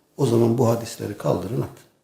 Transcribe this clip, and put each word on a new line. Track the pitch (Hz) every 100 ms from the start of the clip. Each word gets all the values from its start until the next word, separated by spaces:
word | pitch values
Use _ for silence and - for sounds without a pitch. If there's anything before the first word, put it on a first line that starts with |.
| _ -
O | 135
zaman | 117 117 117
bu | 117
hadisleri | 120 113 - 104 104
kaldırın | 147 104 92 135
atın. | - - - _